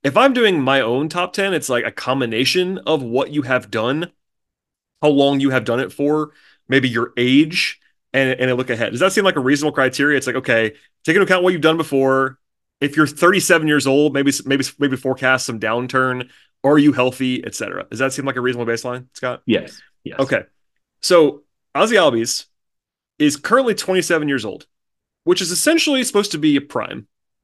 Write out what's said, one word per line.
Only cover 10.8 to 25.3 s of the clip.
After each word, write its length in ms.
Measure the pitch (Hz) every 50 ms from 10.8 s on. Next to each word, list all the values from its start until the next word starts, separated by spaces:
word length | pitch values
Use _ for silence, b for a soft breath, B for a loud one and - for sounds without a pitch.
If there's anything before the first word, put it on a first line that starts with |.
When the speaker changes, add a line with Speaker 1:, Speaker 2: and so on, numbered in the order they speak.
| b b b _ -
Speaker 1:
take 120 | 160 160
into 60 | 202
account 220 | 190 196 185 180 180
what 100 | 185 185
you've 80 | 156
done 160 | 143 160 160
before. 600 | 165 151 - 139 135 135 131 131 135 135 131 131 _ _ _ _ _ _ _ _ -
If 160 | 143 143 143
you're 80 | 156 151
thirty-seven 640 | 135 151 - 175 180 202 185 170 - 175 165 156
years 180 | 151 147 143 131
old, 280 | 135 135 143 147 151 135
maybe, 180 | 139 139 139 135 - -
maybe, 200 | 131 139 139 131 - - -
maybe 180 | 143 139 131
forecast 480 | 127 - 131 127 - 135 131 131 127 -
some 140 | - 117 107
downturn. 680 | 110 110 113 123 127 127 135 131 131 131 127 127 123 b b b b b b _ -
Are 160 | 139 151 151
you 120 | 143 151
healthy, 540 | 131 123 127 127 127 - 131 127 127 127 -
et 80 | - -
cetera? 320 | - 110 101 87 92 95
Does 120 | - - 110
that 140 | 135 135 -
seem 120 | 147 135
like 120 | 139 123
a 40 | 127
reasonable 320 | 120 127 120 120 117 113 117
baseline, 320 | 113 - 123 123 127 127 _ -
Scott? 300 | - - 127 120 - -
Speaker 2:
Yes. 340 | 127 107 - - - - - b b _ _ -
Yes. 160 | - - -
Speaker 1:
Okay. 260 | 135 131 135 98 - _ _ _ _ _ _ _ _ _ _ _ -
So 400 | - 180 170 151 143 147 - _ _ _ _ _ _ -
Ozzie 220 | 143 202 226 240
Albies 480 | 196 170 143 117 113 117 - - - - _ _ _ _ _ _ _ _ _ _ _ _ _ _ -
is 180 | 151 147 143
currently 380 | - - - 220 262 269 233 202
twenty-seven 520 | - - - 185 185 165 - 170 156 151
years 160 | 147 139 120 104
old, 220 | 104 - - - _ _ _ _ _ _ _ _ _ _ _ -
which 180 | 170